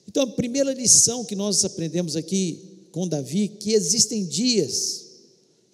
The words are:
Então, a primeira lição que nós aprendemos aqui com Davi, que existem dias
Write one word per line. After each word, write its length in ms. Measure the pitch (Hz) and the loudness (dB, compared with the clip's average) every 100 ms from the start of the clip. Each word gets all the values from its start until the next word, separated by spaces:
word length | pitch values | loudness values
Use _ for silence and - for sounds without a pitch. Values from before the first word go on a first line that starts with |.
| - | -4
Então, 160 | 285 | 0
a 40 | 262 | 0
primeira 460 | - 240 269 277 | -2 -2 0 0
lição 520 | 254 233 - - 247 202 | 2 4 6 4 0 -6
que 100 | 196 | -2
nós 300 | 208 170 185 | 0 0 0
aprendemos 500 | - 165 170 170 156 | -2 -4 -2 -2 -4
aqui 720 | 160 190 180 - - - - | -2 0 -2 -4 -14 -20 -12
com 160 | 165 180 | -6 -4
Davi, 400 | 151 123 180 202 | -4 -2 0 -2
que 260 | - 208 | -2 0
existem 520 | 220 175 226 - 220 175 | 2 2 2 2 0 -2
dias 800 | 143 254 220 127 - - - - - - _ _ _ _ | 0 2 2 0 -2 -4 -8 -12 -20 -20 _ _ _ _